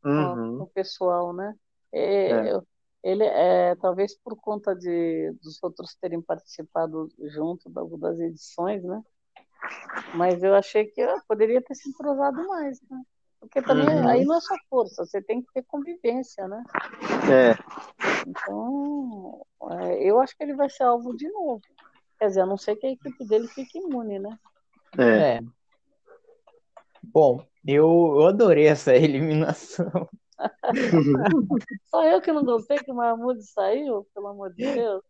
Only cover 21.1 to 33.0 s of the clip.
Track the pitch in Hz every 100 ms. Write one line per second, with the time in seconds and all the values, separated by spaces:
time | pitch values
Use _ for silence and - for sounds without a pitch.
21.1 | 233 311 427 320 226 _ _ _ _ _
22.1 | _ 214 190 185 196 - 214 269 254 285
23.1 | - 220 220 233 - 262 339 370 254 220
24.1 | 196 202 220 _ _ _ _ _ - 120
25.1 | 110 143 117 117 _ _ _ _ _ _
26.1 | - _ _ _ _ _ - _ _ -
27.1 | 156 147 127 - _ 147 143 160 170 170
28.1 | 143 165 208 220 151 151 143 - 127 156
29.1 | 139 160 151 151 156 - - 175 180 165
30.1 | - _ - - _ - 240 240 165 143
31.1 | 131 208 320 196 254 - 196 _ - 320
32.1 | 370 - 302 262 233 220 285 269 247